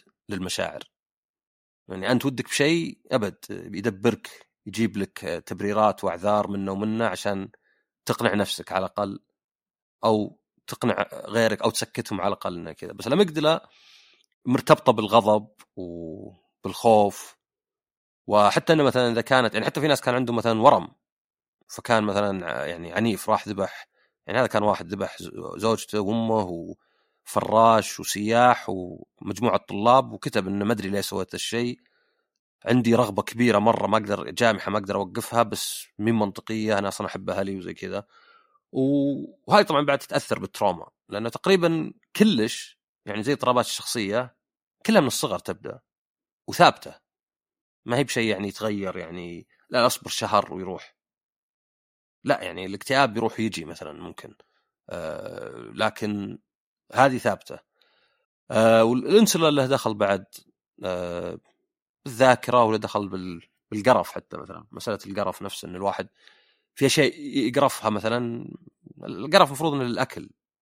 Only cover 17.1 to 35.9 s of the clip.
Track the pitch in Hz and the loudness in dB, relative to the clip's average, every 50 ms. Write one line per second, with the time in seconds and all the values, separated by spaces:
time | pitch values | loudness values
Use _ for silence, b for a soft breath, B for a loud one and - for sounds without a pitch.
17.1 | - - - - - _ _ _ _ _ _ _ _ _ _ _ _ _ _ _ | 0 -6 -16 -20 -20 _ _ _ _ _ _ _ _ _ _ _ _ _ _ _
18.1 | _ _ _ - 104 104 104 101 - 165 - - 160 156 143 127 113 127 123 120 | _ _ _ 2 4 6 6 6 4 2 2 2 4 4 4 4 2 2 0 0
19.1 | 117 117 - - 135 131 120 107 - 110 104 151 - 156 139 156 143 - - 131 | 0 -2 0 2 4 4 4 2 0 -2 -4 -2 -2 -2 0 0 0 0 0 -2
20.1 | 120 127 131 117 120 113 110 117 113 110 113 - - 95 85 - - _ _ _ | 0 0 -2 0 -2 0 0 0 2 6 6 6 6 6 2 -4 -14 _ _ _
21.1 | _ _ _ _ _ _ _ _ _ _ _ _ - - - - 117 110 107 104 | _ _ _ _ _ _ _ _ _ _ _ _ -18 -14 -2 2 2 2 2 0
22.1 | 95 101 104 101 98 92 85 82 60 62 73 76 87 85 85 82 85 101 113 117 | 0 0 -2 -2 -4 -6 -6 -6 -6 -6 -6 -8 -8 -10 -12 -6 -4 -2 0 0
23.1 | 101 92 - - 107 95 - 101 98 98 95 - - - - _ _ _ _ _ | -2 -2 0 -2 -2 -2 -2 -6 -4 -4 -4 -6 -6 -14 -20 _ _ _ _ _
24.1 | _ _ _ - 98 123 123 107 - 107 104 104 98 - 90 82 101 98 95 - | _ _ _ -4 0 0 0 2 0 2 2 2 0 0 -4 -8 -6 -6 -6 -8
25.1 | - - 90 - - 92 85 - 87 90 104 113 110 107 - - - 107 101 98 | -8 -14 -16 -14 -12 -12 -12 -12 -8 -2 0 0 0 0 -4 -4 -4 -4 -2 -2
26.1 | 113 117 113 113 110 110 98 90 85 85 85 87 85 - _ _ _ _ _ _ | -2 -2 0 0 0 0 -2 -2 -6 -10 -10 -14 -16 -18 _ _ _ _ _ _
27.1 | _ _ _ - - 104 - - 104 113 113 113 113 110 98 - - - 85 - | _ _ _ -4 -2 -2 0 4 6 6 8 8 6 6 2 0 -8 -8 -6 -6
28.1 | - 101 104 107 113 120 123 123 117 - - - 98 92 90 90 90 - - _ | -4 -4 -2 2 4 6 6 6 6 4 0 -6 -8 -8 -8 -10 -14 -16 -20 _
29.1 | _ _ - 98 101 - 123 113 92 101 - - - 101 107 120 123 135 127 117 | _ _ -8 -8 -6 -2 0 2 2 0 -2 -4 -6 0 4 6 6 6 4 0
30.1 | 110 - - 139 - 107 92 95 98 101 101 107 117 104 98 95 101 101 95 - | -8 -10 -8 -4 -2 -2 -2 -2 -4 -2 -2 -2 -2 -2 -4 -4 -4 -4 -4 -4
31.1 | 101 98 92 - - - - - 113 117 123 120 120 - _ _ _ _ _ _ | -6 -6 -8 -8 -8 -8 -6 -4 -4 -4 -4 -4 -6 -10 _ _ _ _ _ _
32.1 | _ _ _ _ _ _ _ _ _ _ - - 117 123 113 117 113 110 120 104 | _ _ _ _ _ _ _ _ _ _ -2 2 2 4 4 4 4 4 4 2
33.1 | 98 101 - - - 113 123 120 104 101 104 113 110 101 101 98 104 110 104 98 | 0 -2 -4 -4 -2 2 2 4 4 4 4 4 2 2 0 0 0 0 0 -2
34.1 | 104 95 - - 92 - 120 113 104 92 - 98 98 107 98 95 98 98 101 90 | -4 -4 -6 -8 -2 2 2 2 2 2 -2 -4 -4 -4 -4 -2 -4 -4 -4 -4
35.1 | - 117 104 - 117 117 117 101 104 - - - - - - - | -8 -10 -10 0 2 2 2 2 0 -6 -8 -8 -10 -12 -14 -16